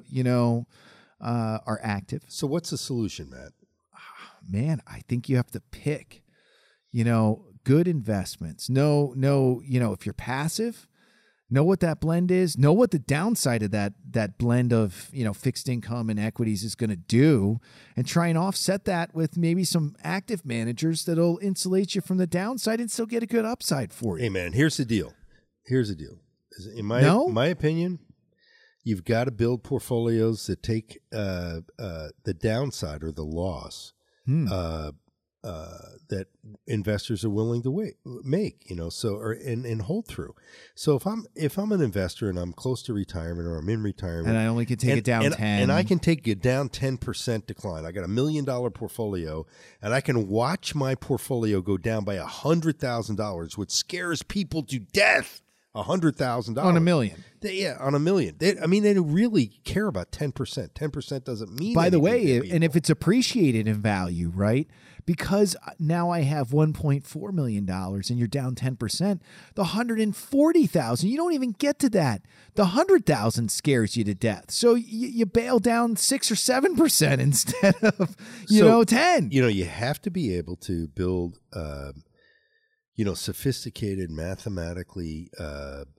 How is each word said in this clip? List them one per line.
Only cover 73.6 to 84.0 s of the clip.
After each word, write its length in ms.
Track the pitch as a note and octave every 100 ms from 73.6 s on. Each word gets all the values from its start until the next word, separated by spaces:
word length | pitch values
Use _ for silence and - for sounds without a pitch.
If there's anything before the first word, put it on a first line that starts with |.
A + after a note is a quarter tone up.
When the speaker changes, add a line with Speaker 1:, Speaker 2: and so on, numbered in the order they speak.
| - C3 G#2+ -
Speaker 1:
you 60 |
to 100 | G#2
death. 380 | F#2+ A2+ G2 -
So 220 | - A#3+ A#3+
y-, 80 | A3+
you 400 | A3 B3 A#3 G#3
bail 320 | A3+ A#3 B3
down 380 | G#3+ A#3 A#3+ G#3+
six 340 | - C4+ -
or 60 | G#3
seven 400 | - B3+ C#4+ D4+
percent 440 | D#4 - D3+ C3+
<laughs> 80 | C3
instead 440 | C3+ - - G3 F#3
of, 340 | A3 - F#3 - - - -
you 120 | G#3+
Speaker 2:
So, 80 | F3
Speaker 1:
know, 160 | A3+
ten. 480 | A3+ A#3 E4+ E4+ G3+
Speaker 2:
you 100 | C#3
know, 60 | B2
you 180 | G2+ F2
have 340 | - A#2 D3
to 80 | -
be 240 | F3+ C#3 F2+
able 180 | E2 F2+
to 300 | - F2 E2
build, 500 | - F2+ F#2 F2 F2 _
uh, 400 | - D#2 C#2+ C#2 C#2 _ _ _ _ _ _ _ _ _ -
you 80 |
know, 120 | G#2 F2
sophisticated, 920 | - F#2 C#3 B2 - - G#2+ F#2+